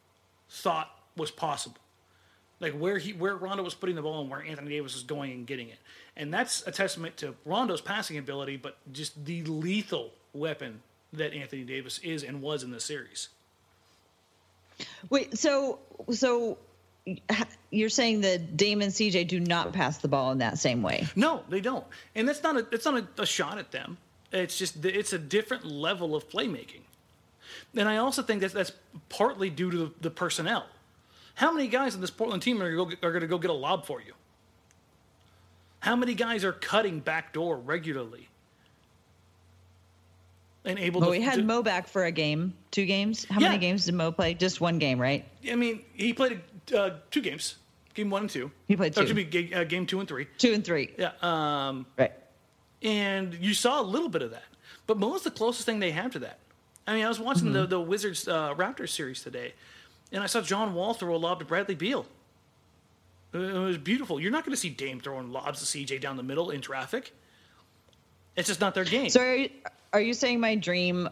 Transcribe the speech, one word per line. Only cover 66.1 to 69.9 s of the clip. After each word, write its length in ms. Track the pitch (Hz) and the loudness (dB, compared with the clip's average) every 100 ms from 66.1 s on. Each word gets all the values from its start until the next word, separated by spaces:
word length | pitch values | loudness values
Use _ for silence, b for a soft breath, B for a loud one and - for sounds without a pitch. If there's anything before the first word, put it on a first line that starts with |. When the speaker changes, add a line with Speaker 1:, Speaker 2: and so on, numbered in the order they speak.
| 131 | -6
Speaker 1:
the 60 | |
middle 280 | 127 139 170 | -4 -2 -2
in 100 | 139 | -2
traffic. 520 | - 135 143 247 - - b b b b b _ _ _ _ _ _ - | -6 -6 -4 -6 -6 -20 b b b b b _ _ _ _ _ _ -4
It's 120 | 175 | -2
just 140 | 170 | 2
not 140 | 196 190 | 2 2
their 80 | |
game. 260 | 180 226 247 | 2 2 6
Speaker 2:
So 120 | 254 | 6
are 140 | 254 254 | 6 2
you, 140 | 277 - - - - | 0 -4 -14 -14 0